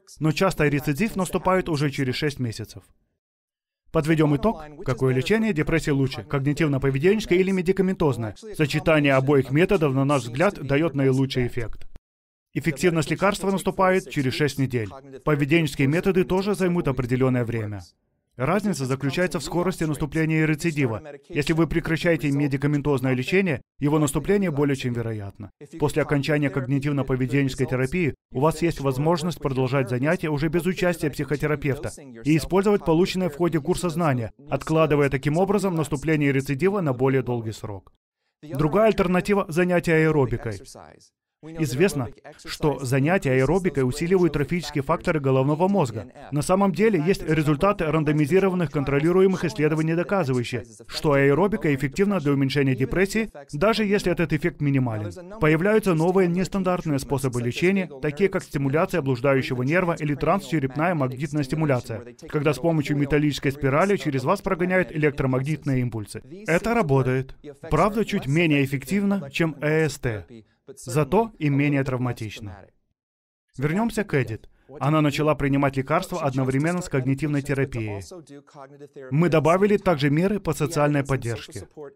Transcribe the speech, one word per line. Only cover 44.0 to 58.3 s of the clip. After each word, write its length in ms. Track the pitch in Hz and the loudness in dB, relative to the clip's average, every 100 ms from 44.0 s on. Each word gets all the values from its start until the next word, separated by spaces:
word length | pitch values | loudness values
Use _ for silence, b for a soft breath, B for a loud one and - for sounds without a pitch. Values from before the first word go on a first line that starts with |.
| 170 190 170 | 0 4 4
трофические 500 | 147 139 175 - 147 | 2 -2 -4 -4 -4
факторы 360 | 143 165 180 156 | -2 -2 0 0
головного 480 | 135 131 135 151 185 | 2 2 2 2 2
мозга. 380 | 196 123 107 101 - 117 | 2 0 -4 -12 -16 -6
На 120 | 147 | -4
самом 280 | - 190 196 | 0 2 2
деле 320 | 156 220 180 | 2 2 4
есть 200 | 160 185 | 2 0
результаты 600 | - 156 151 147 190 208 | 0 2 2 2 2 2
рандомизированных 840 | 156 160 151 151 147 185 190 180 156 | 0 0 2 2 4 4 4 0 -2
контролируемых 720 | 151 127 143 165 185 190 185 | -2 0 2 4 4 4 2
исследований, 500 | 175 - 151 156 160 | -2 0 0 2 0
доказывающие, 680 | 165 175 196 135 127 117 117 113 110 | 0 0 0 0 0 -2 -6 -8 -18
что 280 | - - 156 | -14 -4 2
аэробика 600 | 139 139 143 196 214 160 | 4 4 4 2 0 0
эффективна 460 | 135 143 - 202 190 | 0 0 0 0 2
для 140 | 143 | 2
уменьшения 420 | 139 139 143 135 | 2 2 2 0
депрессии, 560 | 127 131 170 196 214 214 147 139 | 0 0 0 0 0 -4 -8 -12
даже 320 | 147 208 214 | 0 2 2
если 260 | 208 202 180 | 2 0 0
этот 220 | 170 165 | 0 0
эффект 280 | 156 165 - | 0 -2 -2
минимален. 500 | 143 139 127 107 104 85 - - | 0 2 0 -2 -8 -10 -14 0
Появляются 560 | - 156 202 220 202 | 2 4 4 2 2
новые 320 | 156 175 185 175 | 2 2 4 2
нестандартные 720 | 175 180 196 185 180 160 139 | 0 -2 -2 -2 -2 -2 -2
способы 420 | 143 139 135 120 | -2 -2 -2 -2
лечения, 480 | 120 - 175 196 165 135 | -4 0 0 0 -2 -6
такие 260 | 151 151 | -6 0
как 140 | 190 | 0